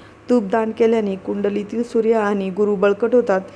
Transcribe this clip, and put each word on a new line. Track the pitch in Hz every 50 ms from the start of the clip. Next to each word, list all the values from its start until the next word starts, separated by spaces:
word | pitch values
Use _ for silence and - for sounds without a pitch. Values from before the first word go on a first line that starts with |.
| - - - - - -
तूप | 247 247 208
दान | 190 208 226 220 220
केल्याने | 220 - 233 226 226 226 214 202 190
कुंडलीतील | 190 190 - 208 202 202 202 202 208 208 202 - 226 240
सूर्य | 233 - 233 220 220 233
आणि | 226 214 202 214 202 190 190
गुरु | 185 185 208 202 208
बळकट | 190 190 202 202 202 - 226 233
होतात. | 247 233 - 190 190 190 - -